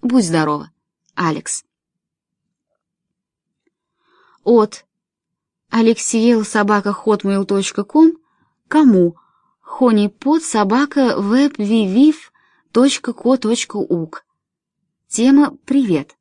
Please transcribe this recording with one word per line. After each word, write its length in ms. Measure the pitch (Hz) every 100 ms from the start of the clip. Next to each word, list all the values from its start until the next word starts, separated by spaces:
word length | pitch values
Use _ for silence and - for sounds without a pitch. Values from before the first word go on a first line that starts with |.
Будь 240 | 247 247 180
здорова, 460 | 165 156 147 147 _ _ _ _
Алекс. 520 | - 175 147 - - _ _ _ _ _ _ _ _ _ _ _ _ _ _ _ _ _ _ _ _ _ _ _ _ _ _ _ _ -
От 400 | 233 214 - _ _ _ _ _ _ _ _ _
Алексеел 760 | 226 226 226 - 233 233 233 208
собака 480 | 220 208 208 202
хотмейл 500 | 202 - 208 196 196
точка 400 | 196 196 196 -
ком 300 | 202 302 320 330 _ _ _ _ _
кому? 480 | 302 285 196 175 170 _ _ _ _
Хони 480 | - - 254 220 208
под 340 | _ 262 320
собака 760 | 320 226 202 233 285 285 254 -
веб 400 | 202 240 285 -
ви 280 | 208 226 202
вив 460 | 196 294 302 - _ _ _ _
точка 400 | - 269 - -
ко 260 | 233 233 254
точка 380 | 214 233 - 208
ук. 500 | - 175 160 - _ _ _ _ _ _ _ _ _
Тема 480 | - 240 277 285 - -
«Привет». 500 | 269 247 160 139 _